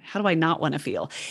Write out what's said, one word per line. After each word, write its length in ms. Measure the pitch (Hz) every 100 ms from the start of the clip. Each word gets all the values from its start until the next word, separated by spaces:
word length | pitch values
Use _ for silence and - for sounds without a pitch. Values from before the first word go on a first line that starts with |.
"How 160 | - 202
do 80 | 202
I 60 |
not 260 | 165 160 170
wanna 180 | 151 143
feel?" 320 | - 92 - - -